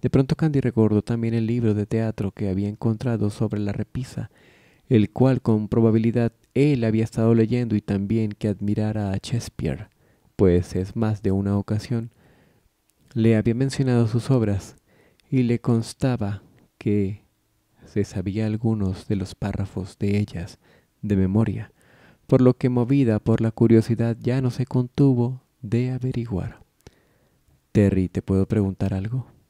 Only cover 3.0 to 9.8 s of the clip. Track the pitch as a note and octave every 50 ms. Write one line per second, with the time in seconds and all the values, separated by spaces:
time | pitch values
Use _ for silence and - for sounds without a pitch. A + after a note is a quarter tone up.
3 | C3 C3 A#2 A2 G#2+ G#2 G2+ - A#2 G#2+ G#2 G#2 G#2 G2+ G2+ - A2 _ _ -
4 | C3 - - - A2 - _ _ _ _ _ _ _ _ _ _ _ _ C3 A2+
5 | G#2 G2 _ - B2+ C3 C3 B2 _ - A2+ G#2+ G#2+ G#2 - A2+ A2+ A2+ G#2+ A2+
6 | A2 A#2 G#2+ A#2+ A#2 A2+ _ _ _ _ _ B2+ C#3 D3+ D3 B2+ A2+ A2+ A2 A2
7 | A2 A2+ - - A2+ A2+ A#2 A#2 A2+ A2 B2 A#2+ B2 A#2 G#2+ G#2 - - G2+ G2
8 | G2 G2+ G#2+ A2+ A2 G#2+ G#2 _ - G#2+ G2+ G2 G#2 G2+ G#2 G#2+ G#2+ G#2+ G#2+ G#2+
9 | G#2 G2 F#2+ G2 - - - A#2+ - - _ _ - - C2+ -